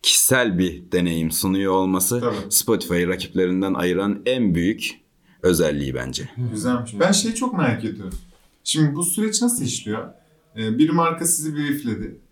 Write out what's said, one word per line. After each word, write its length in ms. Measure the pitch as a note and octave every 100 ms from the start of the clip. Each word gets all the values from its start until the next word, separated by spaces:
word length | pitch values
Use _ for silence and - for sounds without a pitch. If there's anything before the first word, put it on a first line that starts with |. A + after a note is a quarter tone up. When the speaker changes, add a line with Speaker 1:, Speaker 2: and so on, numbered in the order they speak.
Speaker 1:
Kişisel 560 | - - - B2+ A#2+ F2
bir 240 | F2+ D2 -
deneyim 400 | F2+ F2 E2 D#2+
sunuyor 420 | D#2+ F#2+ F#2+ G2
olması 460 | F#2+ F#2 F#2 - B2
Speaker 2:
Tabii. 160 | A#2+ G#2 G2
Speaker 1:
Spotify'ı 580 | - - G#2 - F2 F2
rakiplerinden 640 | F#2 - F#2 F#2 F#2 F#2+
ayıran 480 | F#2+ F2+ F2+ G2+ G2+ B2
en 300 | B2+ G#2+ E2+
büyük 440 | F2 A2 - - _ _ _ _
özelliği 520 | F#2 E2+ D#2+ D2 C#2 B1+
bence. 340 | B1+ B1+ C3 - A#2+
Speaker 2:
Güzelmiş. 400 | - B3 B2 A2+ G2+
Ben 120 | F3+
şeyi 240 | G3+ A3+ A3+
çok 180 | C4 F#3+
merak 280 | B2+ G#2+ A2
ediyorum. 320 | G2 F#2+ - - _ _ _
Şimdi 320 | - D#3 D3+ D3+
bu 80 |
süreç 380 | F3 - G#3+ G#3
nasıl 240 | A#3+ A#3 C3
işliyor? 420 | - G#2+ G#2+ - - _ _ _ -
Ee, 200 | A2 A#3
bir 120 | D#4+
marka 360 | C#4 - - E3
sizi 300 | - D#3 D3
briefledi. 600 | D3 C3+ A#2+ G2 - - _